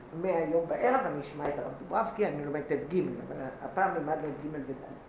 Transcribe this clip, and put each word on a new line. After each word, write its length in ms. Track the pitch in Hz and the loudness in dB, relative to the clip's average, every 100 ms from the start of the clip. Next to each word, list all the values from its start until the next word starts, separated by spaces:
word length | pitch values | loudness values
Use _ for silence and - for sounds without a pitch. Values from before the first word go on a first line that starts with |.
| - | -10
מהיום 540 | 160 185 165 156 165 165 | -4 2 2 4 4 4
בערב 340 | - 254 262 175 | 4 6 6 2
אני 160 | 147 | -2
אשמע 220 | 139 147 | -6 -4
את 160 | 143 - | -2 -2
הרב 120 | - - | -4 -6
דוברבסקי, 480 | - 185 220 - 196 | -2 0 0 2 0
אני 180 | 147 147 | 2 -2
לומדת 260 | 147 - | -2 0
את 220 | 143 143 | -2 2
ג', 60 | 180 135 120 - | 2 2 -2 -6
אבל 80 | 147 131 - | -6 -6 -6
הפעם 320 | - - 190 165 | -4 2 2 2
למדנו 320 | 147 156 151 | 0 0 0
את 180 | 131 151 | -4 -6
ג' 40 | |
וד', 220 | 147 131 135 - - | -6 -6 -8 -10 -14